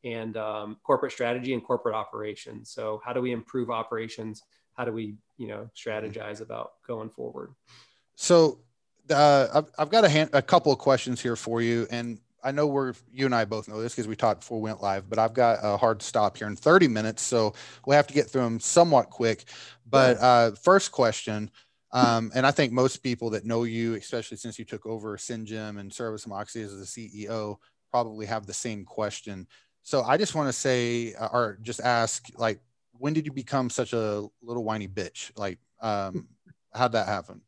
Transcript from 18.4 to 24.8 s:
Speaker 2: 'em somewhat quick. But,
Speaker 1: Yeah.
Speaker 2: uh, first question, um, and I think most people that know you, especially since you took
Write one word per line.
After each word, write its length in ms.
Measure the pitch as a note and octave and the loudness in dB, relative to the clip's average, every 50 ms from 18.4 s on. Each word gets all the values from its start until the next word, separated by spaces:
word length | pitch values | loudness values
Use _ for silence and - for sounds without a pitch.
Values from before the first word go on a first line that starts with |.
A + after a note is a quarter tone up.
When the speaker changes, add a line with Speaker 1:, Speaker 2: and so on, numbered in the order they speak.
| B2 | 0
Speaker 2:
'em 140 | A#2 A2+ A#2 | 0 -2 -4
somewhat 500 | - - - F3 E3+ E3+ D#3 B2+ A2+ - | -4 2 6 6 6 8 6 4 4 2
quick. 340 | - - A#2+ A2+ A2 - - - - - - - - _ _ | -4 0 0 0 0 0 -6 -20 -20 -20 -20 -20 -20 _ _
But, 300 | A#2 A2+ C#3 C3 B2+ B2 | 2 6 6 6 6 6
Speaker 1:
Yeah. 40 | A2+ | 6
Speaker 2:
uh, 320 | A#2+ B2+ B2 A#2+ A#2 A2+ G2+ | 6 6 8 8 6 4 2
first 400 | G#2 - F3 F#3 G3 F#3+ - - | 2 4 6 6 6 4 0 0
question, 580 | - C3 A2+ G#2+ - - - G#2+ G#2 G#2+ G#2+ _ _ _ _ _ _ _ _ - | 2 2 2 2 -2 -6 -6 -6 -6 -6 -10 _ _ _ _ _ _ _ _ 2
um, 380 | B2 B2 A#2+ A#2+ A2+ A2+ A2 - | 2 4 4 4 2 0 -2 -2
and 120 | B2+ C3 | 2 2
I 40 | C#3 C#3+ | 2 4
think 200 | - D3+ B2 A#2 | 2 0 2 2
most 260 | C3 B2+ C3 - - | 2 2 2 0 -2
people 320 | _ C3 A#2+ A2+ A#2+ A#2 | _ -6 -4 -4 -4 -6
that 140 | G#2+ G#2+ F#2 | -6 -4 -4
know 200 | A2+ A2+ A#2 A#2+ | -2 -2 -2 -2
you, 300 | A#2 A2+ A2+ A#2 A2+ A2+ | -2 -2 -2 -2 -2 -4
especially 420 | G#2 - - - A#2 A2 - A2+ G2+ | -4 -8 -8 -8 -8 -8 -8 -14 -14
since 200 | - A#2 A2 - | -12 -14 -12 -14
you 60 | A2+ | -14
took 220 | - - G#2+ | -12 -12 -12